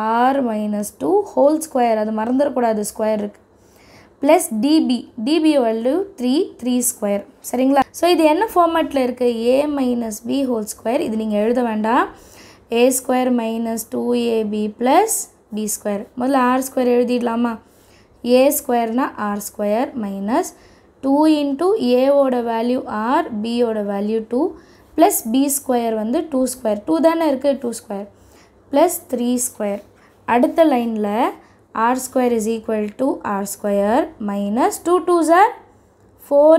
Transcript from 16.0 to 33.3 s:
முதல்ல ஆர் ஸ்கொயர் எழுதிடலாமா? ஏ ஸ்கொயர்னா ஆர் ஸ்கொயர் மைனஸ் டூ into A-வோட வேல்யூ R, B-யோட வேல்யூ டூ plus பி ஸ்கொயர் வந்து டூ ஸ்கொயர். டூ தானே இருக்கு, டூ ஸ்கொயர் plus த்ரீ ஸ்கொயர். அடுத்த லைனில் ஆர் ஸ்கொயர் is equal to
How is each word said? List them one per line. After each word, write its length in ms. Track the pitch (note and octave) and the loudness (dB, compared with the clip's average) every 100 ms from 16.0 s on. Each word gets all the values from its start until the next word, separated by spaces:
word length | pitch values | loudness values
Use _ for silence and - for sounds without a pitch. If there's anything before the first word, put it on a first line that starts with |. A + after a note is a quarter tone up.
| A#3+ | -8
முதல்ல 280 | B3 B3+ C4+ | -6 0 2
ஆர் 220 | B3 C4 C4 | 2 0 -2
ஸ்கொயர் 260 | C4 B3 | -2 2
எழுதிடலாமா? 600 | A#3+ A#3+ B3 A#3 A3+ A#3+ A3 _ _ _ _ _ _ | 2 2 0 -2 -2 -4 -4 _ _ _ _ _ _
ஏ 200 | A#3+ B3+ C#4 | 2 4 4
ஸ்கொயர்னா 540 | D4 - A#3+ A3+ A#3+ C#4+ - | 2 -2 -2 0 -2 -4 -4
ஆர் 240 | G#3 G3+ | -6 -6
ஸ்கொயர் 460 | - - G#3 A3 C#4 C4+ | -8 -6 -2 -2 -2 -6
மைனஸ் 520 | G3+ G3 G3+ D4 F#4 - - _ _ _ | -8 -6 -2 -2 -4 -10 -20 _ _ _
டூ 140 | C4+ C#4+ D#4 | 0 2 4
into 320 | D4 C#4+ C#4 F4+ A4 B3 | 2 0 0 0 0 2
A-வோட 420 | B3 C4+ C#4+ C4 B3 | 2 4 4 2 0
வேல்யூ 360 | A#3 A3+ A#3+ B3+ - G#3+ A3+ | -2 -2 -2 -2 -4 -6 -2
R, 120 | D#4 - G#3+ | -2 -2 -6
B-யோட 380 | A3+ A#3+ A#3 G#3+ G3+ | -4 -2 0 -2 -4
வேல்யூ 340 | G3+ G#3 A3+ A3 | -4 -2 -4 -2
டூ 120 | B3 F4+ - - - _ - | -2 -2 -6 -20 -20 _ 2
plus 200 | F#4+ - A3 | 2 2 -2
பி 160 | C4 C#4+ | 0 0
ஸ்கொயர் 440 | - - A#3+ A#3 A3 | -2 -2 -2 -2 -2
வந்து 220 | A3 D#4 D#4+ | -2 -4 -2
டூ 120 | C4 B3+ | -2 -2
ஸ்கொயர். 340 | - A3+ G#3 | -2 -4 -4
டூ 120 | - E4 | -2 2
தானே 260 | E4 E4 D#4+ | 2 2 0
இருக்கு, 240 | C4 C#4+ C#4 | 0 0 -2
டூ 120 | A#3 | -4
ஸ்கொயர் 360 | A3 - G3 G3+ _ _ - _ _ _ | -10 -10 -12 -12 _ _ -20 _ _ _
plus 220 | C#4 F4 - - | 2 2 0 -8
த்ரீ 220 | B3 A#3+ B3 | -4 -2 -2
ஸ்கொயர். 400 | - - G3+ G3+ - _ _ _ - | -4 -6 -6 -8 -12 _ _ _ 0
அடுத்த 360 | A#3+ D#4 E4 | 2 2 4
லைனில் 500 | D#4+ B3 A#3 A3 G3+ G#3+ E4 - - _ _ | 4 2 -2 -4 -2 -2 -2 -4 -18 _ _
ஆர் 260 | - A#3 C4 | -2 0 0
ஸ்கொயர் 300 | - B3+ B3 | -2 -2 0
is 120 | A3+ G#3+ | 0 -2
equal 360 | A3+ A3+ G#3+ G#3 - | -4 -4 -4 -4 -4
to 80 | C4+ - - | -4 -4 -6